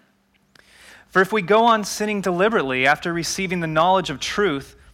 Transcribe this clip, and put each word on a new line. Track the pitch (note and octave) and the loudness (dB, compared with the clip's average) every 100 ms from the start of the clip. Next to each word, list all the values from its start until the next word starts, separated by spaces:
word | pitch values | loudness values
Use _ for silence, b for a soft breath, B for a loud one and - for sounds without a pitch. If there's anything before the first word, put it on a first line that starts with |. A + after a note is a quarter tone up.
| _ _ _ _ _ _ B B B B _ | _ _ _ _ _ _ B B B B _
For | F3+ | 0
if | F#3 | 2
we | A3 | 0
go | E3+ G#3+ | 2 4
on | A#3 A3 | 4 2
sinning | G3+ - G#3 G#3 | 0 -6 -4 -4
deliberately | F#3+ F3 G#3 A3 C3+ B2+ C3+ | -2 0 2 2 0 2 2
after | D3+ F3 | 2 0
receiving | E3+ D#3+ - F#3+ F3+ | -6 -6 -6 -6 -4
the | E3 | -2
knowledge | D#3 F3 F#3+ D#3+ | 0 2 2 0
of | C3+ | -6
truth, | - - G3+ C#3 - - b | -6 -2 -2 -2 -8 -20 b